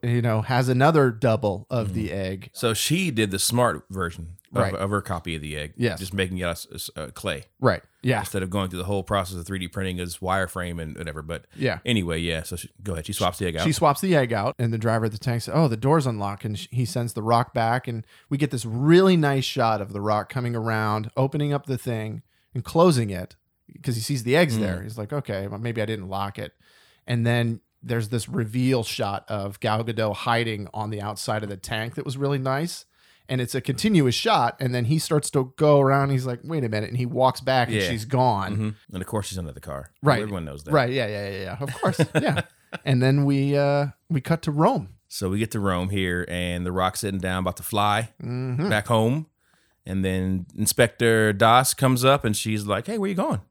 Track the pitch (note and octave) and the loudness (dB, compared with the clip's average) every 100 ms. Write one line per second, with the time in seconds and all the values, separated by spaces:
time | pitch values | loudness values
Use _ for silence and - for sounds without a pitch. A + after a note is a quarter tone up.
0 | A#2+ A#2+ A#2+ A2 G#2 B2+ B2+ B2 C#3 D#3+ | 2 2 2 2 2 2 4 4 6 6
1 | C3 A2 B2 A2 G#2+ F#2+ G#2+ B2+ G#2+ F#2 | 4 4 2 2 2 -2 -4 -2 -2 -2
2 | G#2 F#2 F#2+ F#2+ F#2+ - A#2+ G#2+ - E3 | -4 -4 -4 -6 -10 -4 -2 0 0 2
3 | F#3 A2+ G#2+ F#2+ - A#2+ A#2+ D#2+ - F#2+ | 0 0 0 0 0 2 2 0 -8 -6
4 | F2 E2+ E2 F2 _ - G#2+ F#2+ G2 G#2 | -6 -6 -14 -16 _ -2 0 0 -2 -2
5 | - F2 F2 D#2+ D2+ D2+ D2+ - A#2 E2+ | -2 -6 -6 -8 -6 -8 -10 -2 -2 -2
6 | F#2 F#2+ F#2 F#2 F2+ E2+ - - - - | -6 -2 -2 -2 -4 -6 -10 -12 -12 -10
7 | D#2 - G2+ D2 - _ B2+ F#2+ _ _ | -12 -8 -6 -6 -10 _ 0 0 _ _
8 | B2 A#2 G#2 G2+ F#2 G2 F#2+ F2+ F2 G2+ | -2 -2 -2 -4 -2 -2 -2 -4 -4 -4
9 | F#2 G2+ F2+ F#2 E2 F#2+ F2 - F#2+ F2+ | 0 -2 -2 -6 -8 -6 -6 -6 -6 -4
10 | F2+ E2 F#2 F#2+ F#2 - F2 E2+ D#2+ - | -6 -6 -2 -2 -2 -4 -6 -6 -8 -10
11 | E2 D2+ D#2 E2 _ - B2+ E2 - A#2 | -10 -10 -10 -12 _ -6 -4 -4 0 0
12 | F2 E2 E2+ D#2+ D#2+ F2 - _ G2 E2 | 0 -2 -2 -4 -6 -10 -12 _ -8 -8
13 | D#2 G2+ F2+ - F#2 D#2+ E2+ C#3 D#3 C#3+ | -6 -2 -2 -2 -4 0 0 2 2 2
14 | F#3+ E3 B2 A2+ G#2 - A#2 A2+ A2 A2 | 2 2 2 0 -2 -2 -2 0 0 2
15 | A2 G#2 - A#2+ - D3 D#3+ A2+ B2+ D#3+ | 0 -2 -4 -4 -2 2 2 2 2 2
16 | C3 A2 G2+ G2 G#2+ G#2 - A#2+ A#2+ B2+ | 2 -2 -4 -4 -6 -6 -6 -4 -2 -2
17 | A#2 A2 G#2+ A#2 B2 B2 A2+ B2 B2+ A#2 | -4 -4 4 4 4 0 2 0 -2 -8
18 | - _ _ C#3+ D3 B2+ A#2 A2 C#3+ E3+ | -10 _ _ -2 0 -2 -4 0 8 8
19 | F#3+ F3+ D3 C#3 B2+ - A2+ A2 G2 G2+ | 10 6 4 2 0 2 2 2 -2 -4
20 | G#2 G#2+ G2 C3+ A#2+ A#2 A2+ A2 G#2+ G#2+ | 2 0 0 -4 -2 -2 0 0 2 0
21 | A2 - C3+ D3+ D3 C#3+ C#3 C3 - A2+ | -2 -2 -2 0 -2 -2 -2 -6 -4 -6
22 | G#2+ A2 - _ _ C3 - E3 F3+ C#3 | -6 -10 -14 _ _ -10 -2 4 6 6
23 | A2 F#2 F2+ - _ _ _ - - A#2 | 0 -4 -8 -16 _ _ _ -10 -4 -4
24 | A2 C#3+ A#2 C#3 F3 A2+ G2+ F2 G#2 A2 | -2 -4 2 2 4 2 -2 -4 -6 -10
25 | G#2 D3 - G2+ G2 G#2 A#2 A#2 G#2+ A2 | -6 -6 -4 -6 -6 -6 -6 -2 -2 -4
26 | F#2 F#2+ G2 G2 G#2+ _ _ _ _ _ | -6 -4 -4 -6 -12 _ _ _ _ _
27 | - A#2+ A#2 A#2+ A#2 A2+ _ _ A#2+ A#2 | -4 0 2 2 0 -4 _ _ -4 -2
28 | G#2+ A#2+ - - A2 A#2+ B2+ C3 G#2+ - | -2 -4 -4 -4 -2 0 2 2 0 -4
29 | G#2 G2+ - G#2+ G2 G2 A#2 A2 A#2 A2 | -4 -4 -6 -6 -6 -4 0 0 0 -2
30 | A2 G2 - A#2 A#2 G#2+ G2+ G#2+ G#2+ G#2+ | -2 -2 0 0 0 -4 -8 -8 -6 -6
31 | G2+ G2+ - G#2+ G#2 G2 - A2+ A2+ C3+ | -6 -8 -4 -4 -4 -10 -6 -6 -6 -8
32 | - C3 C#3 C#3+ C3 C3 E3+ - - _ | -8 -4 -2 0 0 -2 -4 -8 -16 _
33 | _ _ _ C3 B2 C3+ - B2+ A3 G3+ | _ _ _ -4 -2 -4 -2 0 4 4
34 | C3+ A2+ A3+ G3 A#2+ - B2+ B2 A#2 D#3 | 4 2 2 2 2 0 -2 0 2 0
35 | - D3+ - C#3+ C3 - D3+ C#3+ C3+ C#3 | 2 0 0 -2 -2 2 6 6 6 4
36 | C#3 C3+ B2+ B2 - D#3+ A#2+ G#2+ G#2+ B2 | 2 0 -2 -6 -6 -4 -2 -2 -2 -2
37 | B2 B2 B2+ - B2+ C3 A#2+ A2 F#2+ A2+ | -2 2 2 2 2 2 2 2 0 -2
38 | A2 C3 B2+ G#2 F#2+ G2+ G#2+ G#2 _ F#2 | -2 2 2 2 -2 -2 -4 -6 _ -10
39 | F2+ A2 G2+ F#2+ E2 C#2+ - C#2 C#2 _ | -6 -4 -4 -6 -8 -10 -10 -12 -12 _
40 | C#3+ B2 G#2+ G2 D#2 C#2+ D2+ D3+ A#2+ C3+ | 2 2 0 -6 -8 -12 -2 0 2 -2
41 | A2+ G#2 G2+ G2 F#2 - C#3 B2 - - | -4 -4 -6 -8 -8 -8 -8 -2 -2 2
42 | D#3+ D#3 C#3+ C#3+ - _ _ - - B2+ | 2 2 0 -2 -4 _ _ -10 0 2
43 | C3 C#3 C#3 C#3 C#3 C#3+ C#3+ C#3+ C#3+ - | 4 4 4 2 2 2 2 2 0 -6
44 | _ D#3 - E3 - D3 F3 C4 F#2+ - | _ -4 0 -2 0 2 4 2 -4 -14
45 | _ - F#2+ G2 A2 A2+ G2 F2+ F#2 G2+ | _ -6 -2 0 -2 -2 0 0 0 0
46 | F#2 F2 F2+ F2 F2+ F2 F2+ F#2 F#2 - | 0 -2 -2 -4 -2 -2 -2 0 0 0
47 | G#2 G2 F#2 F#2 F#2 - - G#2 G#2 G#2 | -4 -2 -2 -2 -2 -4 -4 0 2 2
48 | A2+ _ A2+ B2 C3 B2 F#3 G#2+ G2+ A#2 | -2 _ -8 -6 -4 -2 0 0 2 2
49 | A2+ C#3+ D#3 _ _ _ _ _ - F#2+ | 4 0 -4 _ _ _ _ _ -8 -2
50 | F#2+ F#2 F#2 F#2+ F2 - G#2+ - A#2+ - | 0 0 0 -2 -4 -4 -2 4 2 4
51 | A#2 A2+ G#2+ G2+ A2+ A#2+ C3 - C3 B2 | 4 6 4 4 6 6 4 2 2 4
52 | C3 C#3 A#2+ G#2 A2 G#2+ G#2 G2+ - A3 | 4 4 2 -2 -2 -4 -2 -2 -2 -4
53 | G3 F#3 C#4+ G3+ - | -4 -2 -2 -2 -6